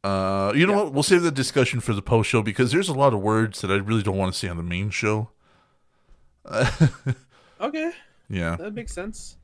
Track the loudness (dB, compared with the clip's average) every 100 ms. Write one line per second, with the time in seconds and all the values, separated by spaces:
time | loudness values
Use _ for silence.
0 | -2 0 0 0 2 4 4 2 0 0
1 | 4 4 4 0 0 2 2 0 -2 -4
2 | 2 2 4 0 0 0 2 2 0 2
3 | 2 4 2 2 0 -2 0 0 2 0
4 | 0 0 -2 -2 -6 -6 -4 -4 -4 -2
5 | -2 -2 -4 _ _ _ _ _ _ _
6 | _ -20 _ _ -6 0 0 4 2 2
7 | -6 -6 _ _ _ _ -6 -4 -6 -8
8 | _ _ _ -4 -4 -4 -8 -10 -10 -10
9 | -10 -12 -18 -20